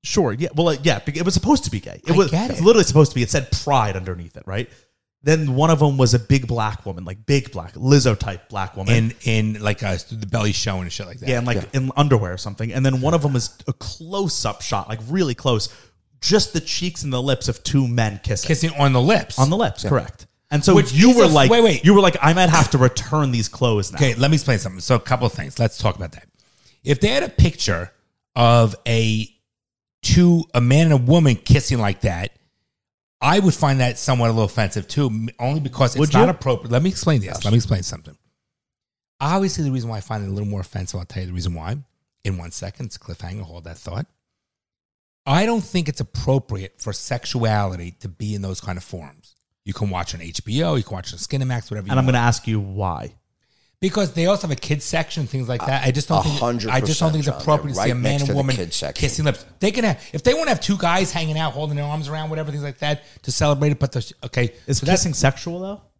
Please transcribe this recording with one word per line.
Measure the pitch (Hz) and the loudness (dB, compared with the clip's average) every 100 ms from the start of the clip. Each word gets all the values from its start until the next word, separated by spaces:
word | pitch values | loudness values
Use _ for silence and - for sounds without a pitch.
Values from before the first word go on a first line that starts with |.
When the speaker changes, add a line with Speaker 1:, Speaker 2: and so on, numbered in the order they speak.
Speaker 1:
Sure, | - 214 147 | -2 0 0
yeah. | 110 165 | -2 -4
Well, | 147 170 | 0 0
uh, | 139 | 2
yeah, | 151 104 | 0 0
bec-, | - 143 | -4 -4
it | |
was | 175 | -2
supposed | 175 220 285 | 0 2 2
to | - | 2
be | 107 | -6
gay. | - - - | -8 -14 0
It | |
Speaker 2:
I | 180 | 2
Speaker 1:
was | 170 | 2
Speaker 2:
get | 160 233 | 0 -2
it. | - | 2
Speaker 1:
literally | 180 233 | 4 6
supposed | 175 151 143 | 6 6 4
to | 127 | 4
be. | |
It | 113 | -2
said | 151 127 | -2 -2
pride | - - 135 107 95 | -6 0 0 0 -4
underneath | 92 87 82 - | -8 -10 -12 -18
it, | - | -10
right? | 98 117 - _ _ _ _ | -8 -8 -14 _ _ _ _
Then | 139 160 147 127 | 0 0 2 2
one | 160 | 4
of | 160 | 4
'em | 147 135 | 4 4
was | 127 | 4
a | 120 | 2
big | - 139 120 | 2 0 2
black | 120 107 107 - | -4 -4 -6 -12
woman, | 87 | -12
like, | 90 98 107 | -12 -12 -2
big | 139 - | -2 -2
black, | 95 87 | -12 -12
Lizzo | - 131 143 123 104 | -6 4 4 4 0
type | - 90 _ | -4 -10 _
black | 104 95 - | -10 -10 -6
woman. | 98 | 0
Speaker 2:
In, | 117 113 - - 110 107 110 | 2 2 -4 -2 0 0 -2
in, | |
like, | 107 101 | -4 -2
a, | 101 90 - | -4 -6 -8
the | 110 104 | -12 -6
belly | 113 107 | -2 -2
showing | 95 110 95 | -2 -4 -4
and | 87 | -6
shit | - 95 | -10 -12
like | 123 | -10
that. | 127 | -4
Speaker 1:
Yeah, | 123 | -2
and, | 123 | -2
like, | 110 | -4
Speaker 3:
Yeah. | 82 139 | -4 -4
Speaker 1:
in | 131 135 | -2 0
underwear | 147 123 95 | 2 2 0
or | 92 | -8
something. | 104 101 113 | -10 -8 -6
And | 113 135 | -2 0
then | 131 | 0
one | 135 | 0
of | 165 | 0
'em | 143 | 0
is | 131 - _ - | -2 -4 _ -10
a | |
close-up | - - - 165 196 185 - - - | -8 -10 -14 -10 -4 -4 -4 -6 -6
shot, | - 104 95 | -6 -6 -6
like, | 113 113 | -10 -4
really | 175 160 | -2 0
close, | 120 135 113 - - _ _ _ _ | 0 0 0 -2 -10 _ _ _ _
just | - 208 - | 2 2 2
the | 165 | -4
cheeks | - - 175 165 | -4 -6 -6 -6
and | 143 | -4
the | 127 | -2
lips | 135 127 - | 0 -2 -2
of | 120 | -4
two | - 139 131 | 0 2 2
men | 120 110 101 | 0 -2 -2
kissing. | - 101 - | -4 -4 0
Speaker 2:
Kissing | 156 160 156 | 0 0 2
on | 139 | 2
the | 127 | 4
lips. | 139 220 - - | 4 2 0 0
Speaker 1:
On | 135 | 0
the | 190 | 2
lips, | 143 - | -2 -2
Speaker 3:
Yeah. | 98 | -2
Speaker 1:
correct. | 131 - - - _ _ | -2 -2 -16 -20 _ _
And | 147 | 0
so | 165 175 | 6 6
Speaker 2:
Which | 131 | 6
Speaker 1:
you | 135 233 | 6 8
Speaker 2:
is | 240 | 8
Speaker 1:
were | |
Speaker 2:
a | 180 | 8
f-, | |
Speaker 1:
like, | 151 135 | 8 6
Speaker 2:
wait, | 233 | 6
wait. | 226 139 | 6 4
Speaker 1:
you | 165 | 6
were | 202 | 6
like, | 185 - | 6 4
"I | 147 | 2
might | 170 180 | 4 4
have | 160 143 | 4 4
to | 139 | 4
return | 127 - - 156 139 | 2 2 -4 -2 0
these | 120 107 | 0 -4
clothes | - 123 104 95 | -2 0 0 -2
now." | - | 0
Speaker 2:
Okay, | 139 | 0
let | 113 139 | 2 2
me | 156 | 2
explain | - 110 | 2 -2
something. | - 92 | -2 -10
So | - | 0
a | 120 | 0
couple | - 127 120 | 0 -2 -2
of | |
things. | - 139 - | -4 -10 -2
Let's | 113 - | -2 0
talk | 107 101 | -4 -4
about | 85 | -10
that. | - _ _ _ _ _ _ | -12 _ _ _ _ _ _
If | - 143 | -2 0
they | 202 | 2
had | 269 | 0
a | 294 | -2
picture | - 165 - - 85 90 _ _ _ _ - | 4 4 4 -4 -4 -6 _ _ _ _ 2
of | 117 120 113 95 - | 6 6 4 0 -2
a | 113 113 110 104 _ _ _ _ _ _ _ - | 0 2 0 -4 _ _ _ _ _ _ _ 2
to | - 175 170 - | 6 6 4 2
a | 123 | 0
man | 120 139 165 | 4 4 6
and | |
a | 143 123 | 4 4
woman | 165 151 110 | 6 6 2
kissing | - 143 - 120 | 4 2 4 -2
like | 101 95 | -2 -2
that, | 104 87 95 _ _ _ _ _ _ _ _ _ | -4 -4 -8 _ _ _ _ _ _ _ _ _
I | 131 190 | 2 4
would | 190 | 4
find | - 147 135 | 2 2 2
that | 123 117 | 0 -2
somewhat | - 123 117 | -2 2 2
a | |
little | 113 | 2
offensive | 104 - 101 - 92 | 0 0 -2 -4 -4
too, | - 135 | -2 0
m-, | 107 113 - | -2 -8 -6
only | 123 151 | -4 -2
because | 135 - 127 | -4 0 0
it's | - | 2
Speaker 1:
Would | 151 | 2
Speaker 2:
not | - | 4
Speaker 1:
you? | - | 4
Speaker 2:
appropriate. | - 131 117 113 | 2 -2 -2 0
Let | 120 | 0
me | 175 | 0
explain | 180 - 143 | 0 0 0
this. | 95 | 0
Speaker 1:
Yes. | - | -6
Speaker 2:
Let | 101 | 2
me | 113 | 2
explain | 117 98 | 2 -2
something. | 95 80 - 73 _ _ _ _ _ _ _ _ _ _ | -2 -12 -16 -20 _ _ _ _ _ _ _ _ _ _
Obviously, | 143 190 196 - | -2 0 0 -2
the | 147 | -2
reason | 131 113 | -2 -4
why | 110 | -8
I | |
find | - 107 | -8 -8
it | 98 | -6
a | |
little | 98 104 | -4 -4
more | 101 | -6
offensive, | 92 98 92 95 | -8 -8 -8 -8
I'll | 90 | -10
tell | 95 | -10
you | 92 | -8
the | |
reason | 90 87 | -6 -4
why | 85 80 139 135 _ _ _ | -6 -8 -8 -12 _ _ _
in | 101 95 | -8 -8
one | 85 | -10
second. | - 98 - 120 | -12 -12 -12 -16
It's | - | -16
a | |
cliffhanger. | - - 87 98 | -16 -14 -12 -12
Hold | 85 85 | -14 -16
that | 80 82 | -18 -16
thought. | - 92 160 _ _ _ _ _ _ _ _ _ _ _ | -12 -10 -10 _ _ _ _ _ _ _ _ _ _ _
I | - 151 220 | 0 0 2
don't | 233 | -2
think | - 185 151 | -2 -4 -4
it's | - | -6
appropriate | - - - 135 - 101 95 _ | -8 -6 0 -2 -2 -10 -10 _
for | - | -10
sexuality | 101 - 123 - 127 113 107 101 90 87 - | -10 -8 -8 -6 -4 0 0 -2 -6 -12 -14
to | 104 | -16
be | 85 107 | -10 -8
in | 104 | -8
those | 98 92 | -8 -8
kind | - 87 | -10 -12
of | |
forums. | - 90 73 69 _ _ _ _ | -12 -16 -16 _ _ _ _ _
You | - | -12
can | 95 104 | -6 -4
watch | 90 85 | -4 -8
on | 87 | -10
H | 85 82 | -12 -12
B | - 123 | -6 -4
O, | 170 143 | -2 -2
you | |
can | 101 | -4
watch | 92 - | -10 -12
on | - | -12
Skinamax, | - 160 127 120 - | -8 -4 -4 -6 -8
whatever | 104 95 | -10 -2
you | |
Speaker 1:
And | 131 | 0
I'm | 131 | 2
Speaker 2:
want. | |
Speaker 1:
gonna | 123 120 | 2 2
ask | 113 - | 0 -2
you | 110 | -4
why. | 98 95 95 80 57 _ _ _ _ _ _ _ | -4 -6 -6 -6 -10 _ _ _ _ _ _ _
Speaker 2:
Because | 190 208 185 | -4 -2 -2
they | 165 170 | 0 0
also | 202 165 | 0 -2
have | 139 | -6
a | |
kids | - 147 | -4 -4
section, | - 160 160 - 139 | -2 -4 -4 -6 -6
things | 131 120 | -6 -4
like | 123 - | -4 -2
that. | 131 131 | 0 0
I | |
just | 127 - | -2 0
don't | 123 | 0
Speaker 3:
A | |
Speaker 2:
think, | 151 147 | 0 -2
Speaker 3:
hundred | 120 120 107 | -2 -2 -2
Speaker 2:
I | 131 | -2
just | - 156 | 0 0
don't | 160 | 0
think | 156 147 | 0 -2
it's | |
Speaker 3:
percent, | 139 | -4
John. | 147 147 | 0 0
Speaker 2:
appropriate | 143 | 0
Speaker 3:
They're | 117 | -2
Speaker 2:
to | 110 | -2
see | |
a | |
Speaker 3:
right | 123 | 0
Speaker 2:
man | 127 | 0
Speaker 3:
next | 139 | 0
Speaker 2:
and | 139 | 0
Speaker 3:
to | |
the | 135 | 0
Speaker 2:
woman | 135 123 | 0 -2
Speaker 3:
kids | 87 - | -4 -6
section. | 71 - | -6 -4
Speaker 2:
kissing | 143 - | -4 0
lips. | 151 - - _ | -2 -2 -10 _
They | 196 | -2
can | 220 | 0
have, | 226 131 - | -2 -2 -8
if | 147 | -2
they | 247 | 0
wanna | 302 311 | 2 0
have | 220 | -2
two | - 190 | 0 -2
guys | 170 180 190 | 0 0 0
hanging | 170 160 156 | -2 -4 -2
out, | 160 | -4
holding | 135 151 143 | -4 -6 -4
their | |
arms | 143 151 143 | -4 -6 -8
around, | 156 156 | -8 -6
whatever, | 156 151 | -6 -6
things | 143 | -8
like | 143 - | -10 -6
that, | 147 147 - - | -4 -4 -8 -14
to | - | -8
celebrate | - 151 143 151 | -2 0 2 0
it. | 143 | 0
But | 135 | -2
the, | 127 - - - | -4 -8 -12 -6
okay, | - 120 - - | -2 -2 -4 -4
Speaker 1:
Is | 139 | -2
Speaker 2:
so | 135 | 0
that's | 185 | 0
Speaker 1:
kissing | 185 | 0
sexual | 143 139 - - 175 | 0 0 -2 -10 -10
though? | 190 202 _ | -10 -12 _